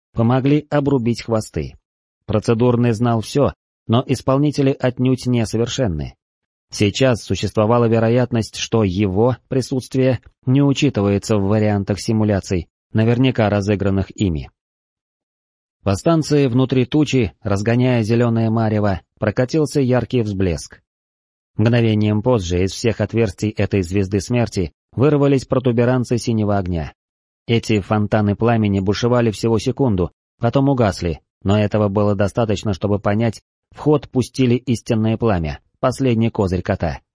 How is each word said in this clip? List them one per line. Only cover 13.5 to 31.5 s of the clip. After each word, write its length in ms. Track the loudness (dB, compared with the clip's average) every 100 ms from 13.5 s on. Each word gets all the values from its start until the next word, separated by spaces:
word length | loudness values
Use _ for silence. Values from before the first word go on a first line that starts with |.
| 2 0 0 0 -2 -4
ими. 400 | -2 -2 -2 -8 _ _ _ _ _ _ _ _ _ _ _ _ _
По 100 | -4
станции 540 | 0 2 2 2 2 2
внутри 360 | 2 2 0
тучи, 480 | 0 0 2 0 0 -4
разгоняя 600 | -4 -2 0 2 2 0
зелёное 480 | 2 2 2 2 0
марево, 520 | 0 0 0 0 -2 -8 _
прокатился 600 | -4 -2 -2 0 0 0
яркий 420 | 0 0 0 -2
взблеск. 600 | -2 0 -2 -2 -8 -20 _ _ _ _ _ _ _ -2
Мгновением 680 | 2 2 2 2 2 0
позже 420 | 0 0 0 -2
из 80 | -2
всех 280 | -2 -4 -2
отверстий 500 | -2 0 -2 -2 -6
этой 320 | -2 -2 0
звезды 380 | 0 -2 -2 -2
смерти 520 | -2 -2 -2 -2 -6 -8 _
вырвались 520 | 0 2 4 2 2
протуберанцы 720 | 0 -2 0 2 2 0 0 -2
синего 400 | -2 -2 0 -2
огня. 340 | -2 -4 -6 -14 _ _ _ _ -2
Эти 340 | -2 0 -2
фонтаны 540 | 0 -2 0 0 0
пламени 460 | 0 0 0 0 0
бушевали 500 | 0 -2 0 2 0
всего 300 | 0 -2 0
секунду, 500 | -2 -2 0 0 -2 -6 _ _
потом 280 | -2 2 2
угасли, 520 | 2 0 0 -4 -6 _ _
но 120 | 0